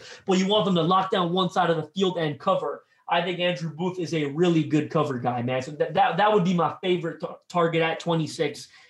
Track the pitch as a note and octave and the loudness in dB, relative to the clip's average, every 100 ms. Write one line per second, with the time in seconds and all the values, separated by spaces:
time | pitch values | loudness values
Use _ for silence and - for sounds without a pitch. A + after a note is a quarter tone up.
0 | - - - F#3+ F#3+ G#3+ F#3+ F3 D#3+ F#3+ | -16 -10 0 2 4 2 2 2 4 2
1 | - G3+ E3+ F#3 F3+ G3 E3+ D#3 D#3 F#3+ | 2 0 0 0 0 0 2 0 -2 -2
2 | F#3+ E3+ D#3 C3+ G3 F3+ D3 - _ _ | 0 0 -2 -2 0 0 -2 -8 _ _
3 | - E3+ F3+ E3+ F3+ E3+ E3 D3 F3+ F#3 | -2 -2 0 -2 -2 -2 -6 -4 -4 -4
4 | D3+ D#3+ C#3+ D3 F3 D#3+ C3+ D3+ C#3+ D#3+ | -4 -2 -2 2 2 4 2 0 2 0
5 | C#3+ B2 B2+ B2 B2 C3 D#3 D3+ D#3 D#3+ | 0 -2 -2 -2 -2 -2 -4 -4 -2 2
6 | F#3 E3 G#3 G#3 F3 E3+ D#3 - F#3 F3+ | 2 4 4 4 4 2 0 -2 -2 -2
7 | D#3+ - E3 - - F3 E3 D#3+ E3 D#3+ | -2 -8 -10 -12 -4 0 2 2 0 -2
8 | E3+ E3 D3 E3 D3 - - - | -2 -2 -2 -2 -4 -4 -18 -20